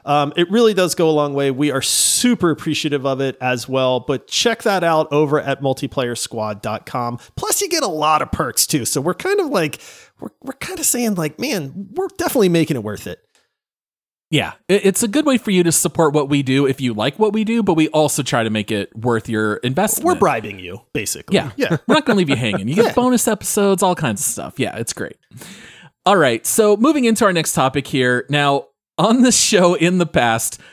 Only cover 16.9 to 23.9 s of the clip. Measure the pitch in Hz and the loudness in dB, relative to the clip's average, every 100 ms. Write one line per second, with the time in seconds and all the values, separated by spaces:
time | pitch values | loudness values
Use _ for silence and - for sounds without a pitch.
16.9 | 107 123 - 214 220 214 233 196 160 156 | -2 -4 0 0 0 0 0 2 2 2
17.9 | 156 151 - 139 123 113 107 101 107 98 | 2 2 0 -2 -2 0 -2 -2 -4 -4
18.9 | 110 120 113 113 110 107 107 123 135 208 | -4 -2 -2 -2 -2 0 -2 -2 0 0
19.9 | - 330 359 185 120 107 98 90 98 - | 0 0 2 2 2 -4 -10 -12 -14 -10
20.9 | 110 101 - - 190 151 - 254 160 - | -8 -6 -8 -2 -2 -2 -4 -2 -2 0
21.9 | 294 285 208 160 131 120 98 104 175 427 | 0 2 0 0 0 -2 -2 -2 2 2
22.9 | - 247 247 - 208 - 208 202 190 190 | 2 0 2 0 -2 -2 0 0 2 0